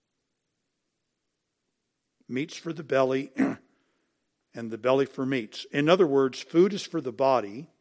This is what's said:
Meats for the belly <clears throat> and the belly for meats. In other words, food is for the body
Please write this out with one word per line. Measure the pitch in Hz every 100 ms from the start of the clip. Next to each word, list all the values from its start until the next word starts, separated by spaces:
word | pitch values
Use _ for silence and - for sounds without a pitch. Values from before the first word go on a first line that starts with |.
| _ _ _ _ _ _ _ _ _ _ _ _ _ _ _ _ _ _ _ _ _ _ -
Meats | 123 165 -
for | 170
the | 156
belly | 135 131 131 135 143
<clears throat> | - - - _ _ _ _ _ _ _ _ _
and | 120 117
the | 113
belly | 120 135 135
for | - 131
meats. | 135 107 - -
In | 143 147
other | 185 165
words, | 139 135 123
food | - 165 196
is | 202 -
for | 165
the | 131
body | 117 135 127 101 110 160 _